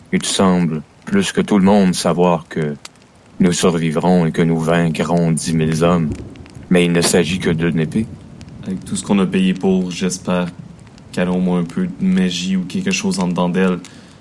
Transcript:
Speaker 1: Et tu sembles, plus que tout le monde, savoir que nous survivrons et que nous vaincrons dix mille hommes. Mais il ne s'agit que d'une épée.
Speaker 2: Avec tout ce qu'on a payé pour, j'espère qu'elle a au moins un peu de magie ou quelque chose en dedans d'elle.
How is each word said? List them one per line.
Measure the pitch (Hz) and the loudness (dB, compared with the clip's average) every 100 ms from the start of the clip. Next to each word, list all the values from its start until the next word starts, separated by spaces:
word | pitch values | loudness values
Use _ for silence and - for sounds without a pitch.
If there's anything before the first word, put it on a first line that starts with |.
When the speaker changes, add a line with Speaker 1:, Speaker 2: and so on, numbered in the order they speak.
| - | -4
Speaker 1:
Et | - | -4
tu | - | -2
sembles, | - 95 90 85 78 - - | 2 2 4 0 -2 -10 -16
plus | - 101 92 | -2 0 0
que | - | -2
tout | - 104 | 2 4
le | |
monde, | 95 104 92 | 6 6 4
savoir | 85 90 82 90 85 - | 2 0 2 2 2 -2
que | - 76 73 - _ - _ - - | -6 -4 -6 -14 _ -20 _ -16 0
nous | 185 | 0
survivrons | 85 92 85 80 78 85 92 80 | 2 0 2 0 0 2 4 2
et | |
que | 82 | 0
nous | 82 82 | 0 0
vaincrons | 80 87 85 78 80 85 82 | 2 2 2 0 0 2 2
dix | 78 85 | 0 -2
mille | 80 80 78 | 0 0 2
hommes. | 85 87 76 71 - - - - - | 2 2 0 -6 -10 -16 -18 -14 0
Mais | 90 | 2
il | 87 | 4
ne | 85 | 2
s'agit | 82 92 80 92 | 2 2 2 -2
que | 95 | -2
d'une | 80 85 80 | 0 0 0
épée. | 78 - - - - - - - | -2 -2 -4 -10 -18 -20 -20 -14
Speaker 2:
Avec | - 95 | -10 -8
tout | - 98 | -6 -8
ce | |
qu'on | - 98 | 0 0
a | 90 | 2
payé | 95 92 | 2 0
pour, | 92 98 92 90 | 0 2 0 0
j'espère | 87 92 - - 90 87 - - - - - - | -4 -4 -4 -4 -2 -4 -8 -20 -20 -20 -20 -10
qu'elle | - 90 | -4 -2
a | |
au | 92 | 0
moins | 90 90 | 0 0
un | |
peu | 82 - 90 | -2 -4 -6
de | - | -2
magie | 95 92 92 85 92 95 | 0 2 0 -2 -2 -2
ou | |
quelque | 87 95 95 | -2 -4 -2
chose | 95 98 92 | -2 -2 -2
en | 87 | -2
dedans | 87 90 | 0 0
d'elle. | 90 92 87 - - - - | 0 0 -2 -8 -20 -20 -20